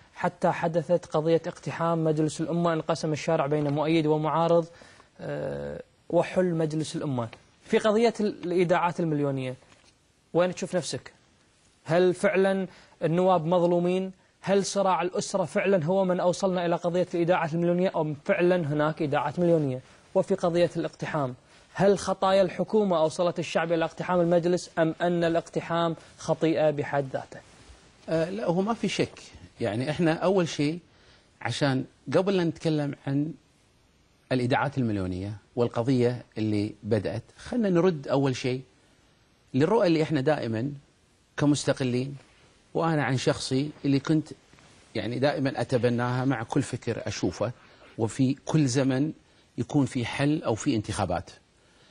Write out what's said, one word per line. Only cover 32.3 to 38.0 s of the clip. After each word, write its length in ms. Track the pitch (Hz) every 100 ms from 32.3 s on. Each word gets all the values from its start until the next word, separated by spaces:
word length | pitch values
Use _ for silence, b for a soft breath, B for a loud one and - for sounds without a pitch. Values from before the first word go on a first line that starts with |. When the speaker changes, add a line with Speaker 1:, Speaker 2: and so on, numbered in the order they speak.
| 190
Speaker 2:
لا 60 |
نتكلم 520 | 170 - 165 151 143 151 143
عن 260 | 139 156 - _ _ _ _ _ _ _ _ _
الإيداعات 460 | 131 123 135 135 135
المليونية 600 | 117 101 92 92 101 104 - 123
والقضية 680 | 117 120 117 127 120 123 - -
اللي 360 | 107 104 107 -
بدأت، 400 | 104 107 92 107 - -
خلنا 320 | - 247 208
نرد 380 | 175 185 156